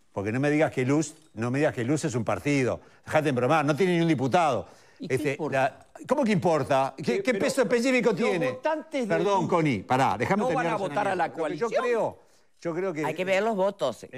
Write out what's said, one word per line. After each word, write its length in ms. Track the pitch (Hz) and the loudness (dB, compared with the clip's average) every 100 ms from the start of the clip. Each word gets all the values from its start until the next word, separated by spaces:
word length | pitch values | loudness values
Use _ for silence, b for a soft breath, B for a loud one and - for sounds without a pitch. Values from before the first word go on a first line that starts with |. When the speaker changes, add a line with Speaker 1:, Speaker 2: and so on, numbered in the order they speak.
| _ | _
Speaker 1:
Porque 180 | 104 101 | -6 -4
no 60 | 123 | 0
me 80 | 147 | 2
digas 220 | 151 147 | 2 2
que 140 | 131 127 | 0 0
Luz, 280 | 151 151 - _ | 2 0 -8 _
no 160 | 104 120 | -6 -4
me 80 | 135 | 0
digas 160 | 151 | 0
que 100 | 123 | 0
Luz 200 | 113 151 | -2 0
es 100 | 113 | -2
un 100 | 117 | -4
partido. 560 | 110 104 147 143 117 85 B B | -2 -2 0 0 0 -2 B B
Dejate 220 | - 156 151 | -2 0 2
de 60 | |
bromar, 320 | 123 127 160 | 0 2 2
no 100 | 147 | 2
tiene 220 | 151 190 170 | 2 2 2
ni 40 | |
un 80 | 165 | 2
diputado. 600 | 139 131 180 156 110 - B B B | 2 2 2 2 0 -4 B B B
Speaker 2:
¿Y 80 | 185 | -4
qué 60 | 131 | -2
Speaker 1:
Este, 140 | 151 | -2
Speaker 2:
importa? 540 | - 147 135 135 - - - | -4 -2 0 0 -2 -20 -10
Speaker 1:
la, 80 | - | -2
¿cómo 180 | 277 | 0
que 80 | 226 | 2
importa? 600 | 196 180 156 131 135 135 - | 2 2 2 2 2 0 -4
¿Qué, 200 | 135 240 | -2 -2
Speaker 2:
Eh, 60 | |
Speaker 1:
qué 100 | 254 | 0
Speaker 2:
pero 120 | 202 | 0
Speaker 1:
peso 180 | 269 269 | 0 0
específico 480 | 220 240 262 254 226 | 2 2 2 2 2
Speaker 2:
los 80 | 170 | 0
Speaker 1:
tiene? 340 | 220 185 - | 0 0 -2
Speaker 2:
votantes 500 | - 311 311 - 277 | -2 -4 -4 -4 -4
de 40 | 220 | -2
Speaker 1:
Perdón, 320 | 165 196 196 | 0 2 2
Speaker 2:
Luz 80 | 156 | 2
Speaker 1:
Connie, 320 | 175 151 104 | 2 2 0
pará, 340 | - 127 123 98 | 0 2 2 0
déjame 260 | 120 202 | 0 0
Speaker 2:
no 40 | 254 | 0
van 80 | |
Speaker 1:
terminar 180 | 262 226 | 0 0
Speaker 2:
a 40 | 214 | -2
Speaker 1:
el 120 | 185 | -4
Speaker 2:
votar 200 | 208 202 | -2 -2
a 60 | 180 | 0
la 100 | 160 | -2
Speaker 1:
razonamiento. 380 | 165 156 165 | -2 -4 -2
Lo 40 | 233 | -2
que 60 | |
yo 60 | 240 | 0
Speaker 2:
coalición. 40 | |
Speaker 1:
creo, 340 | 247 233 143 - b b b _ | 0 0 -2 -4 b b b _
yo 140 | 170 | -6
creo 180 | 160 190 | -4 -4
que 120 | 156 | -4
Speaker 3:
Hay 100 | 151 | -4
que 100 | 160 | -2
ver 180 | 185 190 | 0 0
los 140 | 220 196 | 0 0
votos, 480 | 196 202 139 - | -2 0 -4 -4
Speaker 1:
¿Eh? 40 | - | -12